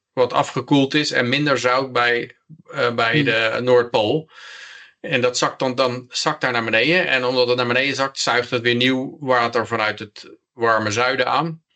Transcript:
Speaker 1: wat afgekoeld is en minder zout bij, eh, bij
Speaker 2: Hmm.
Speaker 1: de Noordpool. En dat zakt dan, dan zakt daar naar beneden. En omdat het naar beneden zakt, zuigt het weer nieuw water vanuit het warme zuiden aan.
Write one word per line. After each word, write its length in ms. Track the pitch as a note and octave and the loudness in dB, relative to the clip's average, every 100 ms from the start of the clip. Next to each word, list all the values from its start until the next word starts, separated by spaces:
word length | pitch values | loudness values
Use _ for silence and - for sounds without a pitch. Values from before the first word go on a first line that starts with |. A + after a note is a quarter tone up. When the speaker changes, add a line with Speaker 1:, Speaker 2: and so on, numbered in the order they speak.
| _ | _
Speaker 1:
wat 200 | - B2 | 0 0
afgekoeld 640 | C#3+ C#3 C3 A#2+ C#3+ C3+ | 2 -2 -4 2 2 4
is 160 | D3+ D3 | 0 0
en 180 | C#3 A#2+ | 0 0
minder 300 | C#3 D3 B2+ | 0 2 2
zout 340 | B2 B2+ C3+ | 2 0 0
bij, 440 | B2 A#2+ A#2+ A#2+ - _ - - | 0 0 0 -4 -14 _ -20 -12
eh, 220 | C#3+ A#2+ | -2 -2
bij 200 | A#2 A2+ | 0 2
Speaker 2:
Hmm. 100 | A#2 | 2
Speaker 1:
de 340 | A#2 A2+ A2+ A#2 | 2 2 0 0
Noordpool. 680 | B2 B2 A#2+ A#2+ G#2 D3+ D#3+ - - - - - - _ | 4 4 4 2 2 0 -4 -16 -20 -20 -20 -20 -20 _
En 200 | F3 C3+ | -4 0
dat 180 | B2 B2 | 0 0
zakt 200 | D3 - | -2 -2
dan, 160 | C3 | -2
dan 320 | B2 B2+ B2 B2 | 0 -2 -2 -8
zakt 320 | - D#3+ D3+ | -4 -4 -2
daar 120 | C3+ | -2
naar 120 | A#2+ | -2
beneden. 420 | A2+ A2 C3+ F3+ D#3 | 0 2 2 2 2
En 180 | C3 | 0
omdat 240 | B2+ B2+ A#2+ | 0 0 2
het 80 | B2 | 2
naar 100 | B2 | 2
beneden 280 | B2 C#3 | 0 0
zakt, 240 | C3+ C3+ - | -2 -4 -2
zuigt 320 | - A#2+ - | 0 0 0
het 120 | B2 | -2
weer 120 | A#2 | 0
nieuw 420 | A#2+ B2+ C3 D3 - | 2 2 0 -4 -6
water 460 | C3+ B2+ A#2 A#2+ G#2+ | 0 0 2 -2 -2
vanuit 320 | A2+ G#2+ G#2 | -2 -2 -4
het 320 | A2 - - - _ | -12 -16 -20 -20 _
warme 380 | - A#2 A2 G#2+ | -4 0 2 0
zuiden 360 | G#2 B2 C3 B2 | 0 0 0 0
aan. 360 | B2 E3 E3 _ | 0 -2 -6 _